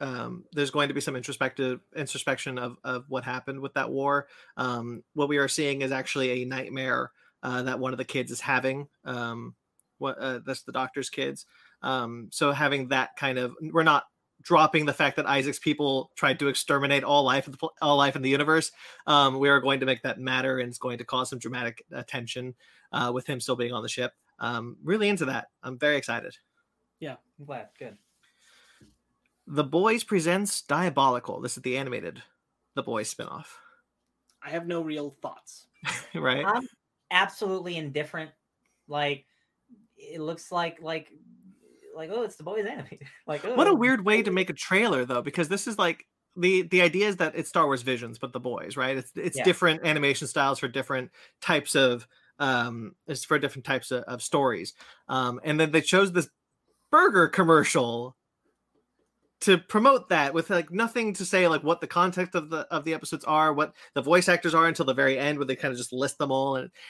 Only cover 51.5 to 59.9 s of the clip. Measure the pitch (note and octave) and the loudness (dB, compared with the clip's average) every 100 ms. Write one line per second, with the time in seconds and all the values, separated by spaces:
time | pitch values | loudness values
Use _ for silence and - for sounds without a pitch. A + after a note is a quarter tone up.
51.5 | D#3 C#3+ D3 C3 A#2+ - _ _ - C#3 | 0 2 4 4 2 -6 _ _ -4 0
52.5 | B2 A#2+ A#2 A2 - - C3+ - D3+ C#3 | 0 0 -6 -12 -14 -10 -10 -2 0 0
53.5 | C3+ C3 C3 - B2 A2+ A#2+ - D3 C3 | -6 -4 -4 -2 -6 -6 -10 -2 2 2
54.5 | G2 F#2 - - - - C3 B2 A#2+ D#3 | 0 -8 -14 -20 -20 -4 -2 -2 -4 -2
55.5 | D3+ D#3 D#3 D3+ F#3 G3 F3 - _ _ | 2 4 2 4 4 4 2 -2 _ _
56.5 | _ _ _ - D#4 F#4 G3 D#3+ - E3 | _ _ _ 2 6 6 6 4 4 6
57.5 | D#3+ - D3 A#2+ A#2 B2+ _ _ _ _ | 6 6 0 0 -4 -8 _ _ _ _
58.5 | _ _ _ _ _ _ _ _ - G3+ | _ _ _ _ _ _ _ _ -4 4
59.5 | F3 - G#3+ B3+ | 4 4 4 6